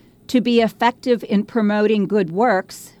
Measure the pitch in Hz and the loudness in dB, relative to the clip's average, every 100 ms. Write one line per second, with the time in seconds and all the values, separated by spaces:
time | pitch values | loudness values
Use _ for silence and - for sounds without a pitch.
0 | _ _ - 254 233 233 220 - 233 247 | _ _ -2 -2 2 2 2 0 -2 -2
1 | 262 240 - 202 208 233 208 208 208 220 | -2 -2 0 -2 -2 -2 0 0 0 0
2 | 196 208 175 175 247 190 190 - - - | 0 -2 -2 0 0 0 -4 -14 -20 -20